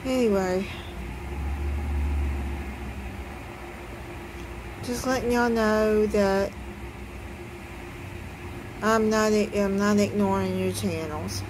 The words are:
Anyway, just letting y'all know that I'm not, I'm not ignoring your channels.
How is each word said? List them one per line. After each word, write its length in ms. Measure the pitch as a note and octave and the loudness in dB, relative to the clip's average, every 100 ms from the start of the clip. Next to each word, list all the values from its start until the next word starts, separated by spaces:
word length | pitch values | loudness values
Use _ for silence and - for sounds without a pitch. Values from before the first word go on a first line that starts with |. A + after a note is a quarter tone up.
Anyway, 600 | C4 C4 A#3 G3 F#3 F#3 G3 - - - - - - - - - - - - - D2 C#2+ C#2 C2+ - - - - - - - - - - - - - - - - - - - - - - - - | 0 2 4 4 4 0 -2 -6 -8 -8 -8 -8 -6 -4 -4 -2 -2 -2 -2 0 0 0 0 0 -4 -6 -6 -8 -8 -8 -8 -8 -10 -10 -12 -12 -12 -12 -12 -10 -10 -10 -10 -10 -10 -10 -10 -8
just 240 | - A#3+ C4 | -4 -2 2
letting 260 | B3+ A3+ | 2 4
y'all 160 | A#3+ A#3+ | 4 4
know 600 | A3+ G#3+ G#3+ A3 G#3+ G#3+ | 4 4 4 4 4 4
that 440 | G#3+ G3 G3 G3 - - - - - - - - - - - - - - - - - - - - - - - | 4 4 4 2 -2 -10 -10 -10 -10 -12 -12 -12 -12 -12 -12 -12 -12 -12 -10 -10 -10 -10 -10 -10 -10 -10 -2
I'm 300 | G#3 A3 G#3+ | 2 4 6
not, 200 | A3 G#3+ | 4 6
I'm 460 | G#3+ G#3 G#3 G3+ G3 | 4 2 2 2 4
not 220 | G3+ G#3 | 4 6
ignoring 580 | G3+ G#3 G3 G3 F#3+ F#3 | 4 4 2 2 2 0
your 160 | F#3 | 0
channels. 680 | F3+ G3 E3 D#3+ D3+ F3+ - - | 0 -2 -2 -2 -4 -4 -6 -6